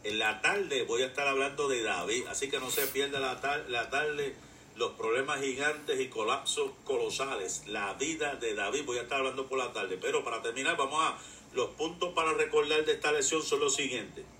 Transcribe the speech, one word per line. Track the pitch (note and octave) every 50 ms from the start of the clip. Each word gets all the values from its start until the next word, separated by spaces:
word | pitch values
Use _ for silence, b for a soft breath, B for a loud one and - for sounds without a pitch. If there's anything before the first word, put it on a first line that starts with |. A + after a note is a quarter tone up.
| -
en | G#2+ G#2 A2
la | A#2 A#2+ A2 -
tarde | - D#3 F#3+ G3+ G3 E3 C#3+ B2+ A2+
voy | - A#2 A#2+ C3
a |
estar | C3 B2+ C#3+ C#3+ C#3
hablando | C#3 C3+ C3+ C#3 C#3 - D3 C#3
de | C3+ A#2+ A2+
David, | G#2+ G2 F2+ F2 F#2 A2 B2 A#2+ -
así | - - C#3 C3+
que | D3 C#3
no | B2+ B2+
se | - - C#3 C3+
pierda | - C3+ C#3 C#3 C#3 C#3
la | C3+ C3+ B2+ -
tar-, | - C#3 C#3+ D3 C#3+ C3
la | B2 A#2+ - -
tarde, | - C#3+ D3+ D3+ D3 C#3+ C#3+ C3+ C3 - B B B B B B -
los | G#2+ A#2+ - -
problemas | - A2 A2 A2+ B2+ C3+ C#3+ D3 C3+
gigantes | C#3 C3+ B2+ B2+ C#3+ D3 D3+ D3 - - D3 C3
y | C3 B2
colapsos | - - - - - - - - - - - - - - -
colosales, | - C#3 A#2+ A#2 A2 G2+ - C3 C#3 - A2 F#2+ F2+ - - - G2+
la | G#2 G#2+ G2+ G2+ F#2+
vida | - C3+ D#3 E3 D#3+ D3+ C#3+ C#3 B2
de | A#2+ A2+ G#2
David, | G2+ G#2 G2 A2 C#3+ D3
voy | B2 B2 B2
a | A#2
estar | - C#3+ C#3
hablando | C3+ C3 B2+ C3 C3+ -
por | C3+ C3
la | C3 A#2+
tarde. | - A2+ G2+ F#2+ F#2+ -
Pero | - B2 C#3 A2+ -
para | - A2+ A2
terminar, | A2 A#2 A#2 B2+ C3+ C#3 E3+ D3+
vamos | C#3+ C#3 - - -
a, | - - B B B B B B B -
los | C3 B2 -
puntos | - - D3+ E3 F3 F3 F3+ F3 F3
para | E3+ E3 D#3+ D#3
recordar | D3 D3+ - - - - D3 D#3 D#3 D#3
de | D3+ D3+
esta | - - D3+
lección | D3 D3+ C#3+ - D#3+ D#3 D3
son | - D3 C3+
los | D3 - -
siguientes. | - C#3+ C3+ - E3 G#2 - - - C3 - - -